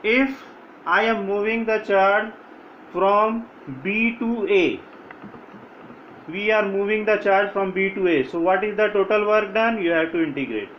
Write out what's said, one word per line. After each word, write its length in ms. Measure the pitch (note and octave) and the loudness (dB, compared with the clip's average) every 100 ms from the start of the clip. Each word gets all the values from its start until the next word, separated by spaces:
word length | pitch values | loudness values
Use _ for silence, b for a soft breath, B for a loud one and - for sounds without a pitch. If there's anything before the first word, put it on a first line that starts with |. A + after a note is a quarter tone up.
if 400 | G#3+ A#3+ C4+ - - - - - - | 2 2 2 -4 -16 -20 -20 -14 0
I 180 | F3+ | 0
am 220 | A3 G#3+ G3 | 2 -2 -2
moving 380 | G3+ G#3 A3+ A3 | -2 -2 -2 -2
the 140 | A3 | -2
charge 520 | G#3+ G3 G3 G3+ G#3+ - - - - - - | 2 4 4 2 -2 -12 -20 -20 -20 -20 -10
from 560 | F3 G3 G#3 A3 A3+ A#3 - - C3 | -2 2 2 2 -2 -8 -16 -14 -8
B 320 | D#3 G#3 A#3 A#3 | -4 0 0 0
to 280 | A#3 A#3 G3 | -4 -2 2
A, 300 | G3+ D#3+ G2 - - - - - - - - - - - - - - - | 2 2 -2 -10 -20 -20 -20 -18 -20 -20 -20 -20 -20 -20 -20 -20 -20 -12
we 200 | F3 G#3 | -6 0
are 140 | G#3+ G3+ | 2 2
moving 380 | G3 G3+ G#3+ G#3+ | 0 0 0 0
the 120 | G#3 | 0
charge 340 | G3+ F#3+ G3+ | 2 2 2
from 200 | G3+ G3 | -2 -4
B 200 | F#3 G3 | -2 -2
to 140 | G3 F#3 | 0 2
A. 160 | D#3 B2+ | 2 0
So 120 | E3+ | -2
what 240 | E3+ F#3+ | 0 0
is 120 | G#3+ G3 | 0 0
the 100 | G#3+ | 0
total 400 | G#3 F#3+ G#3+ G#3 | 2 2 2 2
work 260 | G#3+ G#3 | 2 2
done? 280 | G#3 A3+ A3+ | 0 0 0
You 100 | E3+ | 0
have 200 | E3 D#3+ | 0 0
to 120 | F3 | 0
integrate. 460 | D#3+ C#3 B2+ A2 G2+ | -2 -2 -4 -6 -8